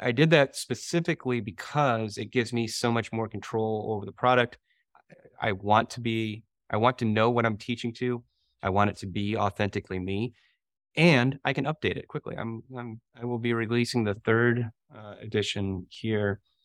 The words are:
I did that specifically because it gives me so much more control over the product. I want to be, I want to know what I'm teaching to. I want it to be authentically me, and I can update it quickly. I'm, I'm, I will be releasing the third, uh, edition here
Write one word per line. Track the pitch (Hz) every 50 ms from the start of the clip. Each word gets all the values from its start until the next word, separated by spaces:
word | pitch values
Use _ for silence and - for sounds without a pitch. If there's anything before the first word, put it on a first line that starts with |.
I | - 123 120
did | 123 156 160
that | 170 151 139 - -
specifically | - - - 120 - - - - 170 170 - - - - 127 123 117
because | 107 104 85 - - - - 147 147 131 117 113 110 107 107 -
it | 110
gives | 104 - 127 117 110 120
me | 117 117
so | 110 - - - 120
much | 117 117 110 - -
more | 113 113 104
control | - 101 - - - 110 110 110 110 107 107 107 110
over | 101 101
the | 101 98
product. | - - 123 127 123 120 120 - - _ _ _ _ _ _ _ _ _ _ - - - - _ -
I | - 113 98
want | 95 101 101 104 110 117 -
to | - 123
be, | 113 117 113 113 110 110 107 113 - _ _ _ _ -
I | - 107
want | 113 127 127 -
to | 123
know | 110 107 110 110 120
what | 123 120 113
I'm | 117 107 104
teaching | - - 123 113 - 117 113
to. | - 127 123 123 120 120 _ _ _ _ _ _ _ -
I | 95
want | 92 101 101 101
it | 98 -
to | -
be | 98 85 104 101 101 107
authentically | 107 104 98 - - 104 98 - 104 - - 92 92
me, | 90 95 98 101 113 127 - _ _ _ _ _ _ _ _ _ _ _ _
and | 147 160 175 151 123 120 135 127 - -
I | 135 135
can | 151 135
update | 143 156 - - 98 -
it | 131 131 -
quickly. | - 151 - - -
I'm, | - - 113 113 113 - 131 127
I'm, | 123 120 117 113 113 - _ _ 123
I | 117
will | 123 120 117
be | 113 120 117
releasing | 113 117 107 120 120 120 - - 123 110
the | 104 98
third, | 107 - - 113 113 120 120 120 123 120 110 - _ _ _ -
uh, | 110 107 104 101 104
edition | 110 110 107 107 98 - - 113 101 98 95 95 92 -
here | - - - 110 110 104 104 101 101 - _ _ _ _